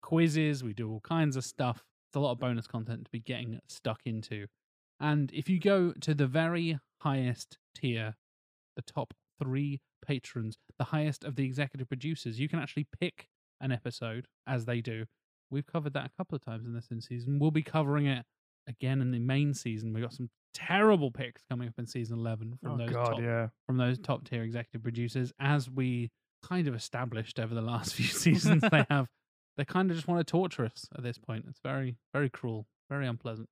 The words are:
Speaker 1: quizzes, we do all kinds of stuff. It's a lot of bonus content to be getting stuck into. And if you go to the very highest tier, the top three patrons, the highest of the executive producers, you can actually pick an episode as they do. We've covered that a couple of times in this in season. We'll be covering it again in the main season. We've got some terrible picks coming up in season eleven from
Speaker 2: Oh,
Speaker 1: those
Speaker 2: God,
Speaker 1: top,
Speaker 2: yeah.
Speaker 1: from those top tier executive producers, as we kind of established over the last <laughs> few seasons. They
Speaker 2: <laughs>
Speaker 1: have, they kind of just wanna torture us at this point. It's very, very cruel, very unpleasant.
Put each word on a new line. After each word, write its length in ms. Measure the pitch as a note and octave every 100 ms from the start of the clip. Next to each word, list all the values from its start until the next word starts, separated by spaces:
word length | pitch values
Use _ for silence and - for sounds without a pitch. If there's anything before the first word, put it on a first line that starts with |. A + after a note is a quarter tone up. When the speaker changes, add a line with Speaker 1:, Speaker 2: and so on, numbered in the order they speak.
Speaker 1:
quizzes, 600 | - E3 E3 D3+ D#3 C#3
we 100 | B2
do 160 | G#2 A2
all 80 | A2
kinds 340 | - E3 D3+ C3
of 60 | -
stuff. 400 | - B2+ A2+ _ _ _
It's 60 | C#3+
a 40 |
lot 120 | C#3+
of 60 | B2
bonus 280 | B2+ A#2 -
content 380 | A#2 A2+ A#2 -
to 60 |
be 80 | A#2
getting 400 | A2+ A#2+ A#2+ A2+ _
stuck 340 | - - A2 -
into. 420 | A2 A2 G#2+ G2+ _ _ _ _ _
And 320 | D3+ D3+ C#3
if 160 | - D#3
you 100 | F#3
go 340 | G3 G3 F3
to 200 | - -
the 140 | D3 C3+
very 500 | C#3+ E3 E3+ E3 D3+ _ _
highest 560 | D3+ C#3 B2+ A#2+ - - _ -
tier, 400 | C3+ A#2 A2 A2 _ _ _ _ _ -
the 60 |
top 320 | - - C3 - _ _
three 380 | C3+ C3 D3 C#3 _ _ -
patrons, 520 | C#3 - B2+ A2 A2 _ -
the 80 | C3+
highest 380 | D#3 D3+ C#3
of 120 | - C3+
the 100 | C3+
executive 420 | C3 C#3 C#3 B2+
producers, 520 | C3+ C#3+ D#3+ - A2
you 100 | D3
can 100 | E3+
actually 280 | D3 - D3+ -
pick 280 | F3 - - _ _ _
an 100 | C3+
episode 560 | B2 B2 - A#2 A2+ B2+ _ -
as 180 | C3 A2+
they 160 | A#2+
do. 240 | A2+ A2+ A2+ _ _ _ _
We've 140 | C3+ C#3+
covered 280 | E3+ D3
that 120 | C#3 C3+
a 60 | -
couple 180 | F#3 D3+
of 80 |
times 220 | - A2+ A#2
in 80 |
this 140 | A#2 A#2
in 100 | A#2
season. 380 | - B2 A#2+ C#3+
We'll 120 | D3+
be 120 | D#3
covering 420 | D#3 D#3+ C#3+ D3 C#3+
it 180 | B2+ A#2+ _ _ _ -
again 340 | B2 C3 C3+
in 100 | B2+
the 80 | B2
main 340 | B2 C3+ D3
season. 400 | C3+ B2 A2 A2+
We've 100 | A2
got 100 | A#2
some 160 | - B2 _ _
terrible 580 | - - F#3+ G#3+ G3+ C#3
picks 320 | A#2+ B2+ - _
coming 180 | B2 A#2+
up 60 | A2+
in 80 | A#2
season 320 | B2+ A2+ A#2
eleven 400 | A2+ A2+ A2+ B2
from 120 | -
Speaker 2:
Oh, 40 | C3
Speaker 1:
those 120 | A#2
Speaker 2:
God, 160 | A#2 A#2+
Speaker 1:
top, 100 | A2+
Speaker 2:
yeah. 260 | A#2 A#2 A2+ _ -
Speaker 1:
from 120 | B2+
those 220 | B2 B2+
top 280 | G#2+ C3 -
tier 160 | A#2+
executive 400 | A2+ A#2 A#2 A#2+
producers, 480 | A#2 A#2 A#2+ C3 B2+ -
as 300 | C#3 D3 B2
we 400 | C3 B2+ B2 A#2 _ _ _
kind 240 | - F3+ D#3
of 80 | A#2
established 640 | - A#2+ B2 A2+ A2+ -
over 140 | A2+ A#2
the 60 |
last 320 | A2+ A#2 -
<laughs> 20 | -
few 100 | B2
seasons. 580 | - E3+ E3+ - D#3+ A3
They 160 | D#3+ -
Speaker 2:
<laughs> 40 |
Speaker 1:
have, 180 | C#3+ B2+ _ _ _ _ -
they 80 | C#3+
kind 240 | F3+ F#3+
of 60 | E3
just 100 | D3+
wanna 160 | F3
torture 420 | D#3+ E3 F#3 - B2+
us 200 | - - -
at 60 |
this 140 | A#2+ A#2
point. 280 | - A2+ -
It's 100 | B2+
very, 340 | C#3 C3+ C3 A#2+ _
very 160 | C#3 C#3+
cruel, 380 | - B2 A2 G#2+ _ _
very 180 | C#3+ C3
unpleasant. 400 | A#2 A#2+ A2 A2+